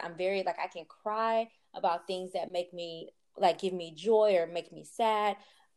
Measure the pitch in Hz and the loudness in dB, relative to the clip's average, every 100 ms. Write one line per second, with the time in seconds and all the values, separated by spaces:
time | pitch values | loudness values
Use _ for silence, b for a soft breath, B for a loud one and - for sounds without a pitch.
0 | 170 165 185 196 180 165 180 175 156 - | -10 -4 -2 0 -2 -4 -6 -8 -16 -10
1 | 214 214 226 226 226 _ _ - 185 170 | -4 -2 0 0 -2 _ _ -2 0 0
2 | - 185 185 185 - 185 180 180 170 165 | -2 -6 -4 -4 -2 -4 -4 -8 -10 -10
3 | - _ _ - 190 165 190 180 165 156 | -14 _ _ 2 2 4 -2 -4 -8 -6
4 | 190 220 214 185 165 170 165 160 151 - | 2 4 6 4 2 -4 -8 -14 -16 0
5 | 226 214 208 196 b b b | 2 4 2 -2 b b b